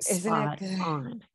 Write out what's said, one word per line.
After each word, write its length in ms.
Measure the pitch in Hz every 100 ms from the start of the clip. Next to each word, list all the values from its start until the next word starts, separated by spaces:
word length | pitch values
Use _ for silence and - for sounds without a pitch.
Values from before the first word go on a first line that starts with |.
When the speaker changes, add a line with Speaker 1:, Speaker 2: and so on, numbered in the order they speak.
| -
Speaker 1:
Isn't 240 | 185 202
it 20 | 147
Speaker 2:
spot 240 | 147 147
Speaker 1:
good? 220 | 190 190
Speaker 2:
on. 420 | 170 147 135 233 -